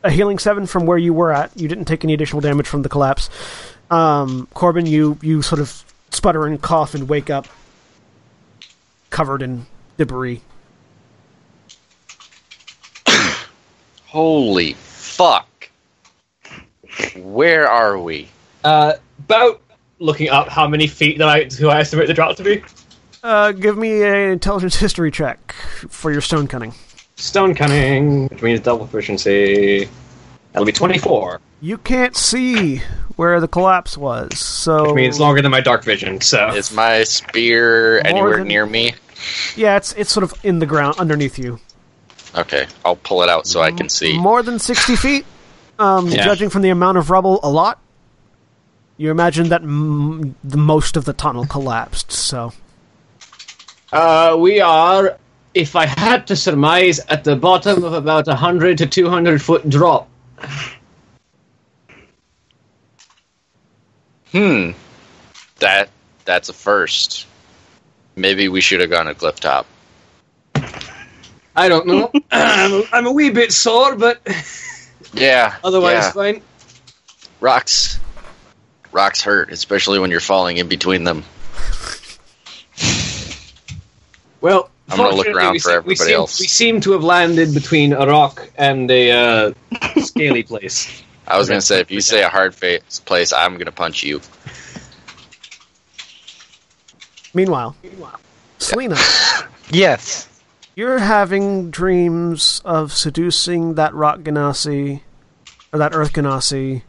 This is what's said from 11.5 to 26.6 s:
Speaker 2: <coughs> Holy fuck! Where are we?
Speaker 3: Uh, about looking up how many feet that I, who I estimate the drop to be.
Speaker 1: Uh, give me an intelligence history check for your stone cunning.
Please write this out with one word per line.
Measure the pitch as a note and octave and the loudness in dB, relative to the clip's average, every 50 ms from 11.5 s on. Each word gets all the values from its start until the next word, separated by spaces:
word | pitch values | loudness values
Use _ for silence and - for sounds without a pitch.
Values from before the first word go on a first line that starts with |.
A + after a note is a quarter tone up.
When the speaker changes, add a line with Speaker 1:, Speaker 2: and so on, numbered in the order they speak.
| _ _ _ _ - _ _ _ _ _ _ - - _ - _ _ _ _ _ - _ _ - - _ _ - _ - _ | _ _ _ _ -20 _ _ _ _ _ _ -20 -20 _ -20 _ _ _ _ _ -20 _ _ -20 -20 _ _ -20 _ -4 _
Speaker 2:
<coughs> | - - - G#3+ E3+ - - - - _ _ _ _ _ _ _ _ _ _ _ | 2 2 2 0 -2 -6 -8 -14 -20 _ _ _ _ _ _ _ _ _ _ _
Holy | _ - D#3 D#3+ D#3+ D#3+ D3 C3 A2 G2 F2+ E2+ D#2 - | _ -2 0 2 2 2 2 2 2 2 0 0 -2 -4
fuck! | - - - - - - - - - F3+ E3 A#2+ F2+ - _ _ _ - _ _ _ _ _ _ _ _ _ _ _ _ _ _ _ _ - - F2+ - _ _ _ _ - - - - - - | -10 -18 -20 -20 -18 -18 -14 0 2 4 4 4 2 -2 _ _ _ -20 _ _ _ _ _ _ _ _ _ _ _ _ _ _ _ _ -20 -20 -20 -20 _ _ _ _ -20 -10 -10 -10 -8 -10
Where | F#2 F#2 F#2+ G2+ A#2 D3+ E3+ E3 D#3+ D3+ | -16 -16 -8 -2 0 2 2 4 2 2
are | B2 A2+ A#2 A2+ G#2 G2+ | 4 4 4 2 2 0
we? | F#2+ F2 E2+ D#2+ D2 - - _ _ _ _ _ _ - | -2 -6 -8 -8 -10 -12 -16 _ _ _ _ _ _ 0
Speaker 3:
Uh, | D3+ D#3 D3+ D3+ D3+ D#3 - _ _ _ - | 2 4 4 4 2 0 -4 _ _ _ -20
about | C#3+ - G#3+ A3+ A#3+ A#3+ - - _ _ _ _ _ _ _ | -2 0 2 4 4 2 0 -2 _ _ _ _ _ _ _
looking | _ E3+ D#3 D3+ D3 D3+ D3 | _ -4 -4 -2 -2 -2 2
up | C3+ D3 D3 - | 2 0 0 0
how | - D#3+ D3+ | 0 0 0
many | D3 D3+ D3+ D#3 | 2 2 0 0
feet | D3 - - D#3 D3+ D3+ | 0 0 0 0 0 2
that | D3 D#3 | 2 2
I, | D#3 D3+ D#3 D3 | 4 4 2 0
who | B2+ C3 A#2+ D3+ D3+ | -2 -4 0 2 2
I | D3 D3+ | 4 2
estimate | D#3 - - D#3 D#3 | 0 0 0 0 0
the | C#3+ E3 | 2 2
drop | D#3+ D#3+ E3 - | 0 0 0 -2
to | - F#3 | -2 0
be. | G3+ G#3 G#3+ - - _ - _ _ - _ _ _ - _ - | -2 -2 -2 -4 -14 _ -20 _ _ -20 _ _ _ -20 _ -4
Speaker 1:
Uh, | A#3 A3 G#3 G#3 G#3 G3+ | 0 2 2 2 2 0
give | F#3 F#3+ G#3+ G#3 | 0 -2 -2 0
me | G#3 A3+ A3 A3 G#3+ G#3 | 0 -2 -2 0 2 2
an | G3+ G3+ G3+ G3+ F#3+ | 2 2 2 0 0
intelligence | F#3 F3 - G3+ G3+ F#3+ F3+ F#3 - | -2 -2 -2 -2 -2 -2 -2 -2 0
history | - G#3+ G3 - - E3+ D3+ | 0 0 0 0 0 -2 -2
check | - - D#3 B2+ - _ _ - - - - - - - - - | -2 -2 -4 -4 -6 _ _ -20 -16 -10 -10 -10 -10 -10 -14 -16
for | - - - D#3+ | -18 -8 -6 -4
your | D3 C#3+ | -2 -2
stone | C#3+ - E3 D3+ C#3+ | -2 -2 -2 -2 -2
cunning. | C3+ - B2+ | -4 -6 -10